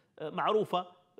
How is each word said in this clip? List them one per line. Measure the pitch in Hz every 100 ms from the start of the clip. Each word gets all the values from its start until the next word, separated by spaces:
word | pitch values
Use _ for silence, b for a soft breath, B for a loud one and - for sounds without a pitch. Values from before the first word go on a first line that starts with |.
| b -
آه، | 151
معروفة | 180 156 214 196 180 180 - _